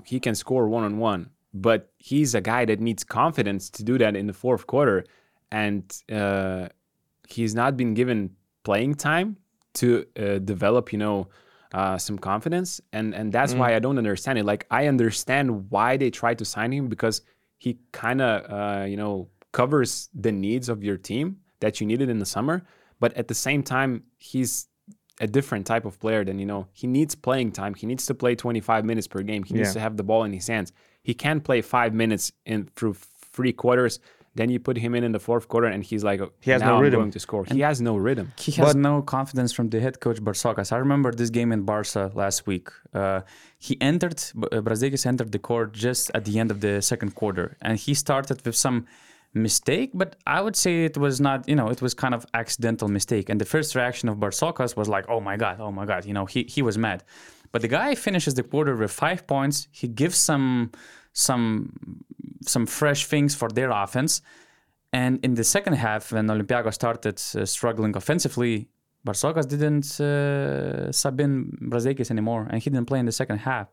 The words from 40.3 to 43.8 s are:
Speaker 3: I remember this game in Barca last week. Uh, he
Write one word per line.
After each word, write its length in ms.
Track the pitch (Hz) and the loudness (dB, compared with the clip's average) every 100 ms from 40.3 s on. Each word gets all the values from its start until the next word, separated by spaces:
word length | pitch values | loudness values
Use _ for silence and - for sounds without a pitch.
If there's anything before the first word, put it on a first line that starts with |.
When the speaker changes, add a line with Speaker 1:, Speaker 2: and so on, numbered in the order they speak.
| 98 120 104 98 | 0 0 0 -2
Speaker 3:
I 60 | 117 | 0
remember 340 | 139 143 131 | 2 2 2
this 180 | 117 120 | 2 0
game 220 | 117 117 | 2 2
in 100 | 110 | 0
Barca 480 | 98 107 101 104 98 | 0 -2 -2 -2 -2
last 320 | 104 98 - - | -2 -2 -2 -2
week. 220 | 92 - - - | -4 -6 -20 -8
Uh, 280 | - 98 95 92 - - _ | -2 0 -2 -6 -20 -20 _
he 180 | - 131 | -6 0